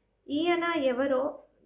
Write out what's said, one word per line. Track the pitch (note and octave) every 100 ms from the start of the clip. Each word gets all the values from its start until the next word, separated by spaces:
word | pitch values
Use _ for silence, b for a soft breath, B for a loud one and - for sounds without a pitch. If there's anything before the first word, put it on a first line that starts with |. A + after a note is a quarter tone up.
| _ _ -
"ఈయన | D4 E4+ E4+
ఎవరో | E4+ E4+ C4 B3 C#4 B3+ D4 - - _